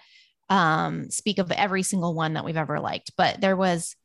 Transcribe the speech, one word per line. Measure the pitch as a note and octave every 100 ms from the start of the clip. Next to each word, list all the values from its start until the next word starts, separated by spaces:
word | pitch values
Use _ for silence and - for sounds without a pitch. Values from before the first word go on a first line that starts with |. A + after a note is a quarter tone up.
| _ - _ _ -
um, | G3 E3 D#3 E3 D#3+ -
speak | - G#3+ G3
of | F3
every | - G3+ F#3+
single | F#3 F#3+ E3+
one | D#3+ D#3+
that | D#3+
we've | - D#3+
ever | D3 D3+
liked, | - - -
but | - D#3+ -
there | F#3+
was, | F#3 F#3 E3+ - -